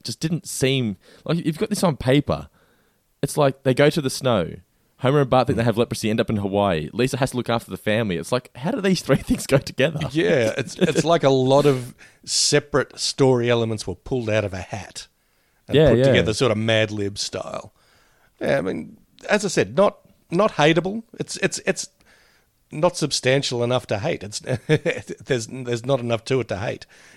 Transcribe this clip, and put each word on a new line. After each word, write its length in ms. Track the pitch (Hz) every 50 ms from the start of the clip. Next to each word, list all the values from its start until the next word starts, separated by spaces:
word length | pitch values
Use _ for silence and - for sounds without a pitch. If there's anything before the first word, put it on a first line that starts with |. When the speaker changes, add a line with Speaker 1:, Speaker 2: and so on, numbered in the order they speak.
| -
Speaker 1:
just 160 | - 117 -
didn't 260 | - 160 180 151 -
seem, 500 | - - - 139 131 135 135 127 107 95 - _ - - - -
like, 200 | - 160 170 -
you've 140 | 165 156 -
got 120 | 208 214
this 120 | 208 - -
on 120 | 175 143
paper. 520 | - - 123 135 147 139 - 78 73 73 - _ _ _ _ _ _ _ _ _ _ _ _ _ _ -
It's 140 | 139 - 151
like 240 | 147 139 135 _ -
they 100 | 135 127
go 160 | 123 143 147
to 100 | - 165 143
the 80 | 131
snow. 460 | - - - 127 117 101 82 78 80 82 - _ _ _ _ _ _ _
Homer 200 | - 127 143 151
and 80 | 143 123
Bart 180 | 127 127 123
think 120 | - 131 107
they 60 | 117
have 120 | 123 107
leprosy, 320 | 107 117 - 113 - - 110
end 120 | 107 113
up 100 | 110 -
in 60 | 117 104
Hawaii. 500 | 101 98 95 101 101 101 90 80 76 - -
Lisa 240 | 101 120 131 - 123
has 140 | 139 123 -
to 40 |
look 140 | 123 113 -
after 200 | 117 117 - -
the 60 | 92
family. 400 | - - 110 104 110 117 104 90
It's 160 | 82 76 - -
like, 180 | 123 - - -
how 140 | 123 127 175
do 100 | 254 247
these 220 | 185 202 185 160 -
three 140 | - 135
<laughs> 120 | 139 - -
things 180 | - 131 -
go 120 | - 135 135
together? 420 | - - - - 127 151 160 151 156 131
Speaker 2:
Yeah, 440 | 135 156 170 175 170 135 117 110 -
it's, 180 | - 135 - -
it's 280 | - 185 160 151 - 156
like 180 | 156 170 165 -
a 60 | 139
lot 380 | 135 131 127 127 135 139 143
of 280 | 147 135 127 123 123 - _ - - _ _ -
separate 720 | - - - - - 147 143 - - - 135 127 - - -
story 520 | - - - - 139 131 127 123 120 120
elements 360 | 120 117 117 113 110 104 -
were 80 | - 90
pulled 360 | - - - 139 127 117 107
out 140 | 107 107 101
of 80 | 101 95
a 60 | 92 90
hat 440 | - - 104 90 - - - - - _ _ _ _ _ _ _ _ _ _ _ -
and 80 | 117
Speaker 1:
Yeah, 140 | 139 160 143
Speaker 2:
put 80 | 113 117
Speaker 1:
yeah. 60 | 131
Speaker 2:
together 260 | 139 123 123 113 110 110
sort 180 | - 139 117
of 60 | 107
Mad 340 | 107 110 113 113 110 110 107
Lib 280 | 107 107 101 101 101 98
style. 560 | - - - - - - - - - - _ _ _ _ _ _ _ _ _ _ _ _ _ -
Yeah, 160 | - - 139
I 40 | 139 -
mean, 340 | 95 - - - - - - _ _ _ _ - -
as 160 | 190 214 208
I 40 | 185
said, 280 | - 175 120 92 113
not, 220 | 156 196 208 - - _ _ _ _ _ -
not 220 | 165 175 208 220 -
hateable. 500 | - 147 156 165 170 165 190 202 226 220 _ - -
It's, 160 | 170 - -
it's, 240 | - - 175 - - -
it's 240 | - 180 - - - _ _ _ _ _ _ _ _ _ _ _ _ _ _ _ _ -
not 240 | 147 156 180 165
substantial 640 | - 160 139 - - - 127 131 143 139 - 131 120 120
enough 240 | 120 127 123 - -
to 100 | 117 101
hate. 260 | 98 165 - - -
It's, 160 | - - -
<laughs> 840 | - - 127 110 - - 156 147 - 170 - - - - 175 - -
there's, 200 | - 143 123 113
there's 380 | - 123 131 127 120 120 117 113
not 160 | 127 139 127
enough 240 | 120 117 117 110 -
to 160 | - 131 131
it 80 | 117 -
to 80 | -
hate. 300 | 90 104 127 117 - - - _ - - - -